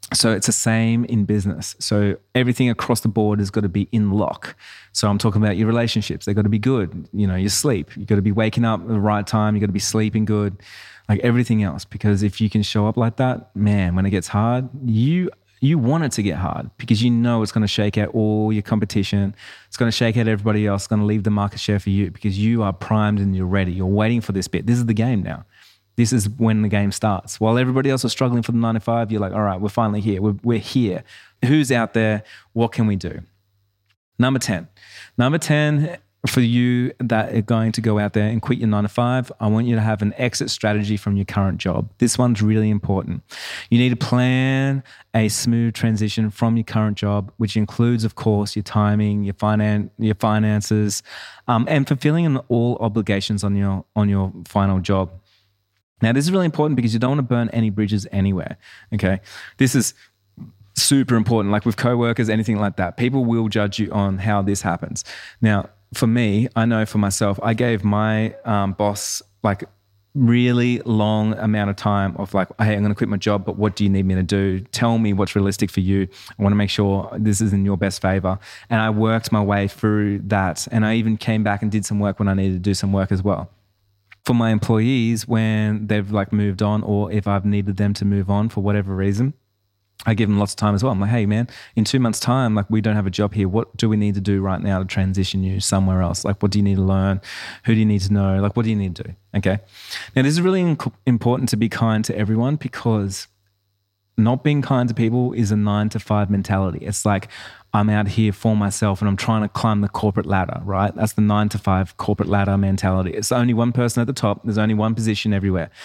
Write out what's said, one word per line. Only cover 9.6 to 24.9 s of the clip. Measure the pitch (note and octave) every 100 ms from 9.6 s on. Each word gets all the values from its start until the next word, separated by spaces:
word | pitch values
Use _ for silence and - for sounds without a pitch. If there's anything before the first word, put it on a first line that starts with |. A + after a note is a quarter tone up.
gotta | G#2
be | F#2+
sleeping | - A2 A2 G#2+
good. | G#2+ G#2 G2+ G2 - - - - -
Like | G2+
everything | A#2+ B2 A#2+ G#2+
else. | G2 C#2
Because | - - G#2+ G2
if | G#2 -
you | G#2+
can | A2
show | G2+ G#2+ G#2+
up | A#2+
like | A2+ -
that, | B2+ - -
man, | F#2+ G#2 G#2 F2
when | F#2 G2
it |
gets | F#2+ -
hard, | G2+ A#2 B2 C3 C#3
you, | B2 A2 C3+ F3 F3+ - _ -
you | C#3 E3
want | A#2 E3
it | C#3
to | -
get | G2 D#2
hard | D#2+ D#2 - -
because | A#2+ G#2+
you | A#2+
know | A#2 A#2+ A2+
it's | G#2+
gonna | A2+ G2+
shake | - G#2 G#2
out | G#2
all | A2+ G#2+ G#2+ G#2+
your | G#2+
competition. | - G#2+ G#2 G#2 G2 G2+ G2 - - - -
It's | -
gonna | A#2
shake | - A#2 A2+
out | A2+
everybody | G#2 G#2+ G#2 G#2
else. | G2
It's | -
gonna | G#2+
leave | G#2 G#2+
the | G#2
market | G#2 G#2 -
share | - G2+
for | G2
you | G2 F2+
because | - G#2+ G2
you | A2 A#2
are | G2+
primed | F#2 - G#2+ G#2 G#2
and | G2 F#2+
you're | F2+
ready. | G2 F2+
You're | F2+ F#2
waiting | G2+ A2 A#2
for | G#2+
this | F#2+ -
bit. | F2 -
This | A#2+
is |
the | A#2